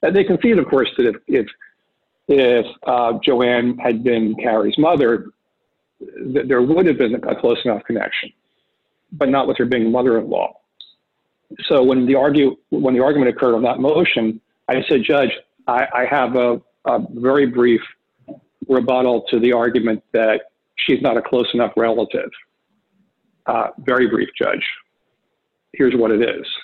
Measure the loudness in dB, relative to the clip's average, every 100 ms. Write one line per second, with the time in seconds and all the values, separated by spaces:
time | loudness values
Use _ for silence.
0 | 2 2 2 2 2 2 2 0 0 0
1 | 0 0 -2 -2 -2 -10 -20 _ _ _
2 | _ _ 0 2 4 2 0 -8 -2 0
3 | 0 0 0 2 2 2 0 -2 -2 0
4 | 0 0 0 -2 -2 0 0 2 2 4
5 | 2 0 -4 _ _ _ _ _ _ _
6 | -20 -12 -6 -4 0 0 2 2 2 2
7 | 0 -2 -4 -2 0 0 -2 -4 -4 -6
8 | -4 -8 -10 _ _ _ _ _ _ _
9 | _ -4 0 0 -2 -2 0 0 0 0
10 | 2 0 0 -4 -4 -8 _ _ -20 _
11 | _ _ _ _ _ -14 -2 2 2 2
12 | 2 2 2 2 2 0 _ -2 0 2
13 | 2 2 0 2 0 2 0 0 0 2
14 | 2 0 -2 -4 _ _ -4 -4 0 0
15 | 2 0 0 -4 _ _ -4 -2 -2 -2
16 | -2 0 0 0 0 -2 _ _ -4 -4
17 | -4 -4 0 2 2 2 2 2 -2 -20
18 | _ _ -20 -20 _ _ -2 0 0 0
19 | 2 0 0 0 2 2 0 0 -2 -4
20 | _ 0 2 0 -4 _ _ -10 -2 0
21 | 2 -2 0 -2 0 0 -2 0 0 0
22 | -2 -4 -8 -14 _ _ _ _ _ _
23 | _ _ _ _ -6 -4 -4 -6 -4 0
24 | 2 0 -4 -4 -4 -4 -6 -10 _ _
25 | _ _ _ _ _ _ _ 0 0 2
26 | 2 2 0 -4 -10 -12